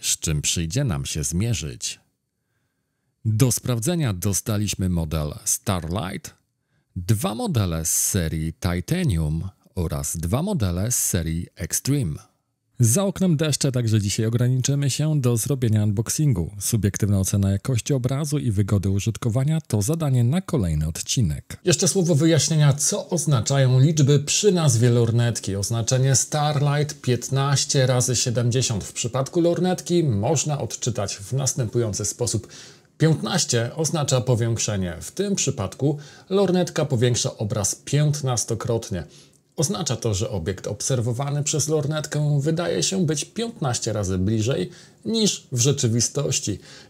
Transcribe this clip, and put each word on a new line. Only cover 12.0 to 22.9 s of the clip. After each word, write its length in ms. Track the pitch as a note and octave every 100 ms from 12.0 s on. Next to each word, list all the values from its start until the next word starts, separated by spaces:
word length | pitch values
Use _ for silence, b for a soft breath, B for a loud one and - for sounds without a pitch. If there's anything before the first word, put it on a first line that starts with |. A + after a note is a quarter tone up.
| F#2+ C#2+ - _ _ _ _ -
Za 240 | A2+ B2+
oknem 340 | G3 - F#3 D3
deszcze, 340 | D#3 C3+ C#3+
także 300 | B2 A2+ G#2+
dzisiaj 240 | G2+ - A2
ograniczymy 640 | A#2+ B2 B2+ B2 C#3+ C#3+
się 320 | - D3+ D#3
do 160 | B2 A#2
zrobienia 460 | - C#3 A#2+ G#2+
unboxingu. 680 | G#2+ G2+ A2 - D3 F#2+ E2 G2+
Subiektywna 600 | - A2+ G2 - G2+ G2+
ocena 320 | F#2 G2+ G2
jakości 420 | G2 - A#2 -
obrazu 440 | C#3 A#2+ C3+ D3+ D3
i 140 | C3+
wygody 380 | G2 G2 G2+ F#2
użytkowania 720 | G2 A#2 A2 A#2+ A2 C3+ D#3+
to 200 | - G#2+
zadanie 420 | G2+ E3 D3+ B2+
na 180 | A#2+ E3+
kolejny 460 | - D3+ F2 D2+ D#2
odcinek. 720 | - - - G2 C#2+ - - -
Jeszcze 220 | - F#3+
słowo 280 | G3 E3 D3+
wyjaśnienia, 580 | E3 D#3+ - D#3 D3
co 360 | C3+ -